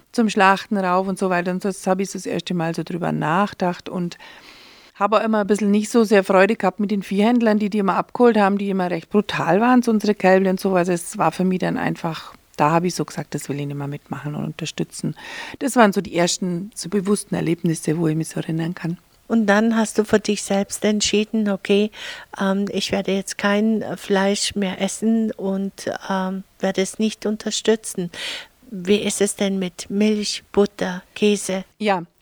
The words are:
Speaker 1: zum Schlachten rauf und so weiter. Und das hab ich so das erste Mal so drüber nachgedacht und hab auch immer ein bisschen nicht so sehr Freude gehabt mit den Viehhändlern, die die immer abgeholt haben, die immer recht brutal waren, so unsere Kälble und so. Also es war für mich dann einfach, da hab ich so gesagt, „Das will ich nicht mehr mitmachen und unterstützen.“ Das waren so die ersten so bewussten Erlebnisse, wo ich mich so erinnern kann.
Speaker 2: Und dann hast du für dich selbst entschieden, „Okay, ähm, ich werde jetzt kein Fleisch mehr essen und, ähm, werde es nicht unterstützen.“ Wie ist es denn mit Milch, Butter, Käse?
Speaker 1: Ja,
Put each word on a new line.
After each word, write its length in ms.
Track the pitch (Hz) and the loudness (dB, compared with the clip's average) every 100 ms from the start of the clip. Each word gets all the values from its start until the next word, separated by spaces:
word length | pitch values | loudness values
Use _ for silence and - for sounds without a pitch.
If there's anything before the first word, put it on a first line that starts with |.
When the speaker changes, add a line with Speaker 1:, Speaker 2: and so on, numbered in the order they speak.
| _ | _
Speaker 1:
zum 180 | - 220 | 0 0
Schlachten 480 | 214 190 190 - 208 | 4 4 4 0 -2
rauf 300 | 185 180 196 | 0 0 0
und 100 | 185 | -2
so 120 | 190 | 0
weiter. 220 | 175 180 | 0 -2
Und 140 | 185 202 | -2 -4
das 220 | 185 196 | -4 -2
hab 120 | 185 | 0
ich 120 | 190 | -2
so 80 | 190 | -6
das 80 | 180 | -6
erste 260 | 180 - | -6 -4
Mal 220 | 180 165 165 | -2 -2 -4
so 80 | |
drüber 280 | 165 175 165 | -4 -4 -2
nachgedacht 800 | 156 151 170 208 - 180 175 - | -2 0 0 0 -2 -4 -4 -8
und 280 | 185 175 - - - - - - - - - | -6 -6 -8 -20 -20 -20 -20 -20 -20 -16 -4
hab 160 | 202 | 2
auch 120 | 214 | 2
immer 180 | 220 220 | 2 0
ein 60 | 196 | 0
bisschen 240 | 208 202 | 0 2
nicht 180 | 208 208 | 2 2
so 140 | 240 | 2
sehr 200 | 208 208 | 6 4
Freude 320 | 190 190 196 226 | 6 6 6 4
gehabt 240 | 190 - | -2 -2
mit 120 | 202 | -2
den 100 | 208 | -2
Viehhändlern, 560 | - 196 214 247 226 208 | -2 2 4 4 4 2
die 140 | 208 | 2
die 80 | 208 | 0
immer 160 | 196 180 | 0 0
abgeholt 420 | - - 240 214 | 0 4 6 6
haben, 220 | 196 202 | 4 2
die 100 | 202 | 0
immer 220 | 190 180 | 0 0
recht 180 | 170 - | -2 0
brutal 500 | 208 - - - 185 | 0 0 -2 2 4
waren, 220 | 240 254 | 6 4
so 80 | 233 | 4
unsere 240 | 214 202 | 2 0
Kälble 380 | 208 185 190 190 | 2 6 6 4
und 80 | 185 | 0
so. 160 | 196 185 | 2 2
Also 160 | 175 | 2
es 260 | 175 - 214 | 0 -4 0
war 140 | 165 | 0
für 140 | - 185 | 2 0
mich 120 | 185 | 0
dann 200 | 175 165 | -2 -2
einfach, 580 | 165 165 170 156 - - _ - | -4 -4 -6 -8 -12 -20 _ 0
da 120 | 147 | 2
hab 120 | 165 | 4
ich 100 | 180 | 2
so 100 | - | -2
gesagt, 300 | 151 - 151 | -6 -6 -8
„Das 160 | 147 - | -8 -6
will 100 | 143 | -6
ich 60 | 143 | -6
nicht 100 | 143 | -6
mehr 120 | 143 | -8
mitmachen 480 | 143 - 135 147 147 | -8 -10 -10 -8 -6
und 100 | 151 | -8
unterstützen.“ 680 | - 156 - 160 - 160 - - - - - | -8 -8 -6 -8 -6 -8 -8 -12 -14 -14 -6
Das 180 | 277 247 | -2 4
waren 180 | 208 | 4
so 80 | 196 | 4
die 140 | 175 175 | -2 0
ersten 540 | 175 - 180 170 202 - | 0 0 -4 -4 -6 -10
so 140 | 170 | -4
bewussten 440 | 202 185 208 - | -2 0 -2 -2
Erlebnisse, 640 | 175 160 165 175 156 - 156 | -4 -2 0 0 -2 -2 0
wo 100 | 160 | 0
ich 80 | 156 | 0
mich 140 | 160 | -2
so 100 | - | -6
erinnern 360 | 156 160 165 180 | -6 -4 -4 -6
kann. 240 | 165 175 _ _ - | -6 -8 _ _ -2
Speaker 2:
Und 200 | 226 202 | 0 2
dann 280 | 202 226 226 | 2 2 2
hast 220 | 214 - | 0 0
du 60 | |
für 160 | 214 214 | 2 2
dich 240 | - 202 | 2 -4
selbst 420 | - 196 202 - 208 | -2 -2 -2 -2 -2
entschieden, 640 | 214 - 208 214 220 208 | 0 0 0 0 -2 -2
„Okay, 400 | 196 - 202 214 - - - - - | -2 0 2 2 -4 -14 -14 -14 -4
ähm, 280 | 196 196 202 | -2 0 -2
ich 220 | 196 - | -4 -4
werde 220 | 196 190 | -4 -2
jetzt 260 | 196 190 - | -2 -4 -4
kein 440 | 202 208 220 220 - 175 | 0 2 2 0 -2 -8
Fleisch 560 | - 196 196 202 - | -2 0 2 0 -2
mehr 260 | 202 190 185 | -4 -4 -2
essen 520 | 190 - 220 226 220 | -4 -2 0 2 0
und, 580 | - 196 196 196 - - - - | -4 -4 -4 -4 -6 -10 -8 -4
ähm, 360 | 190 190 190 - _ | -2 -2 -6 -10 _
werde 240 | 190 190 | -4 -2
es 160 | 190 - | -2 -2
nicht 260 | 220 - 208 | -4 -2 -4
unterstützen.“ 880 | 214 214 - - 226 - - 175 - - - - _ - 190 | -4 -4 -4 0 0 0 -6 -6 -6 -10 -12 -14 _ -14 -6
Wie 200 | 180 208 | 0 2
ist 260 | 208 - | 2 0
es 140 | 202 - | -2 0
denn 240 | 202 190 | -2 -2
mit 320 | 185 - - | -4 -8 -6
Milch, 520 | 196 214 214 202 - - | 0 2 2 -2 -8 -4
Butter, 520 | - 202 - 185 180 - | 2 2 0 -6 -6 -10
Käse? 500 | - 208 208 - 190 - - | 0 0 2 -2 -6 -8 -6
Speaker 1:
Ja, 240 | 214 190 170 _ | 0 0 -2 _